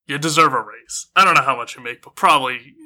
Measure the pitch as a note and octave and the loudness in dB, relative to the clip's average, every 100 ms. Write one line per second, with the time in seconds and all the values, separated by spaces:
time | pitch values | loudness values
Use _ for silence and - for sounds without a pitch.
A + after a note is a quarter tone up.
0 | - C#3+ D#3+ D#3 D#3 B2+ G#2+ A2+ A#2 - | -12 -6 -2 2 2 2 -6 -14 -16 -16
1 | - - F#3+ D#3 C3+ B2 A#2 - B2 A#2+ | -4 2 4 4 2 -2 -6 -12 -14 -14
2 | - - F#3+ D3+ C3 B2 B2+ _ | -16 -2 2 2 0 -8 -12 _